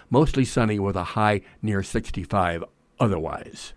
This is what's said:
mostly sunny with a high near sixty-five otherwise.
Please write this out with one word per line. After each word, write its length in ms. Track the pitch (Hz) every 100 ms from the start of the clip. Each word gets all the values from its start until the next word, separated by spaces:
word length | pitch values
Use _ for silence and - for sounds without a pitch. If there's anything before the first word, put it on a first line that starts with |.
| -
mostly 340 | 120 151 143
sunny 360 | 123 - 113 104
with 160 | 98 95
a 80 |
high 380 | 87 - 107 104 - -
near 220 | 107 98
sixty-five 800 | 95 113 - - 87 101 87 85 - _ _ -
otherwise. 760 | 120 90 78 - - - -